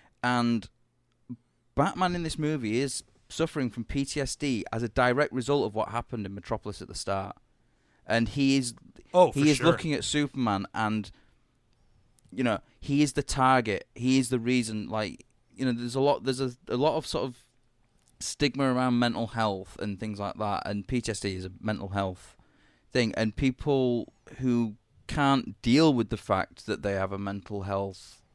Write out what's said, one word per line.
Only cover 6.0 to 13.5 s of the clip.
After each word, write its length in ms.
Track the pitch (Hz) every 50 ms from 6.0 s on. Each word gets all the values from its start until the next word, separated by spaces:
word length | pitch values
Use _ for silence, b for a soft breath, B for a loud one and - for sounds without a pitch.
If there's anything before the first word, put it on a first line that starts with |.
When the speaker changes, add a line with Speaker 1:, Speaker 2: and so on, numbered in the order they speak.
| - - 123 110 101
Speaker 1:
in 80 | 98 98
Metropolis 480 | 98 - - 113 107 - 107 101 -
at 60 | - -
the 60 | -
start, 420 | - - - 98 98 98 98 - _ _ _ _ _ _ _ _ _ _ _ _ _ _
and 220 | - 110 117 117 110
he 280 | 107 143 139 135 139
is, 180 | 135 127 120 113 - - - - - - _ -
Speaker 2:
Oh, 180 | 180 180 156
Speaker 1:
he 100 | - 143 147
Speaker 2:
for 40 | 151
Speaker 1:
is 80 | 143 123
Speaker 2:
sure. 80 | 127
Speaker 1:
looking 280 | - 123 - - 160 143
at 100 | - -
Superman 600 | - 147 147 147 139 - 135 123 110 101 95 101 - -
and, 360 | - 110 107 107 107 98 - b b b b b b _ _ _ _ _ _ _ _ _ _ _ _ _ _ _ _ _ _
you 100 | - - 127
know, 140 | 117 104 - b b b b
he 220 | - - 139 147
is 120 | 147 135 -
the 80 | 151
target. 640 | 135 - - 139 131 127